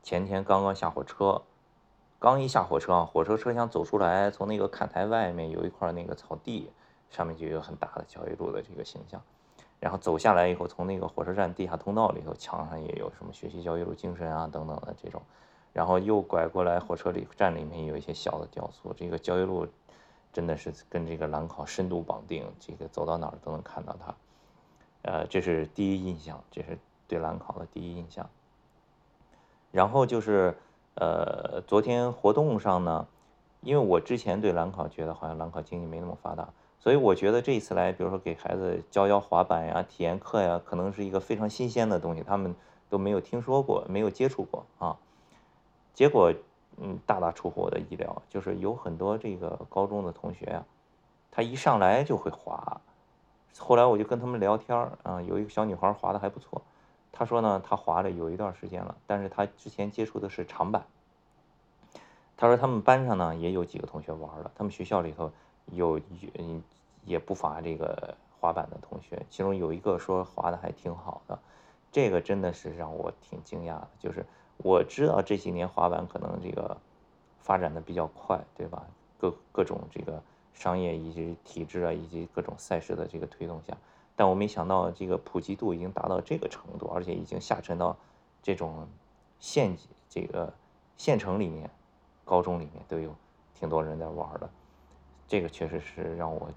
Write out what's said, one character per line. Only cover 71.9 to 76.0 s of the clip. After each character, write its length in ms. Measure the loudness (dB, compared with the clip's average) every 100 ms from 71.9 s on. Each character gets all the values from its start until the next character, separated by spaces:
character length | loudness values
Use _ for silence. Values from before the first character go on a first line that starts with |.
这 180 | 2 4
个 120 | 4
真 200 | 2 0
的 120 | 0
是 200 | -4 -10 -8
让 180 | -8 -6
我 160 | -6 -8
挺 240 | -16 -16
惊 200 | -12 -10
讶 100 | -8 -10
的。 80 | -12 -12
就 140 | -8
是 120 | -8 -10 -16 _ _
我 260 | 6 6
知 240 | 6 4 4
道 160 | 4
这 140 | 4 0
几 160 | 0
年 160 | -2 -2
滑 220 | 2 2
板 180 | 2